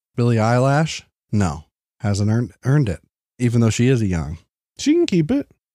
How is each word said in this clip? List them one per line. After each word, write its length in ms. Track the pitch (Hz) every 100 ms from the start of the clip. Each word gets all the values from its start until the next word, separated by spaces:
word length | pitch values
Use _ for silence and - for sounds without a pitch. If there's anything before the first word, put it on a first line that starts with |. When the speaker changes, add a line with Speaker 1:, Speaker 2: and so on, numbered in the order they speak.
| _ -
Speaker 1:
Billie 240 | 120 113
Eyelash? 640 | 110 123 135 139 160 - - _ -
No. 340 | 107 95 76 - _ _ _
Hasn't 280 | 104 98 104
earned, 240 | 113 120 -
earned 260 | 120 143 123
it, 120 | 82 _ _ _ -
even 220 | 123 117
though 80 | 113
she 180 | 107 120
is 140 | 131
a 40 | 107
young. 320 | 87 73 82 _ _ _ -
Speaker 2:
She 160 | -
can 120 | 330 339
keep 260 | 185 196
it. 180 | 277 - _ _